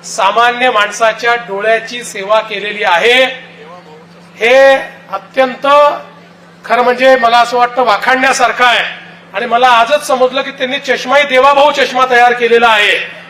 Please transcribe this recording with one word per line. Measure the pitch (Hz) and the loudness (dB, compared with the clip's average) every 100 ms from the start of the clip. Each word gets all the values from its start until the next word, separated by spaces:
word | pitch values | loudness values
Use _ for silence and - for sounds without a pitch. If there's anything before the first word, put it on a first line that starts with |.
| - | -12
सामान्य | - 196 208 240 240 254 | -2 -2 2 0 0 -2
माणसाच्या | 226 208 202 226 220 240 233 175 | 0 -2 -2 -2 -2 -4 -4 -4
डोळ्याची | 196 220 226 226 240 | -6 -2 -2 -4 -14
सेवा | - 208 196 220 | -14 -12 -2 -2
केलेली | 214 202 208 208 | -2 -10 -8 -6
आहे, | 202 175 226 254 254 - - - - - - - - - - - | -2 0 2 2 0 -4 -18 -20 -20 -20 -20 -20 -20 -20 -20 -4
हे | 220 262 269 269 - - - | 2 4 4 2 -2 -18 -12
अत्यंत | 196 - 262 262 247 277 294 294 - - - - - - - - | -12 -4 -2 -2 -2 2 4 4 0 -12 -20 -20 -20 -20 -20 -4
खरं | 247 | 0
म्हणजे | 247 247 262 254 | 0 2 2 4
मला | 233 240 | 2 2
असं | 233 247 | 2 0
वाटतं | 240 254 | -2 0
वाखाणण्यासारखं | 240 285 233 262 269 262 240 - 247 | 0 0 0 0 0 0 -2 2 0
आहे. | 220 175 - - - - | 0 -4 -10 -20 -20 -12
आणि | 190 240 | -10 -4
मला | 233 254 | 0 2
आजच | 240 233 294 - | 2 2 -2 -2
समजलं | 262 254 262 | -2 0 -2
की | 277 | -8
त्यांनी | - 262 277 269 | -8 -6 -6 -4
चष्माही | 247 254 277 | -6 0 0
देवाभाऊ | 285 262 277 285 294 | 2 2 4 4 2
चष्मा | 277 254 254 254 | 2 -2 0 0
तयार | 247 240 | 4 2
केलेला | 240 233 233 233 | 2 2 2 4
आहे. | 214 208 170 - - | 2 2 -2 -6 -16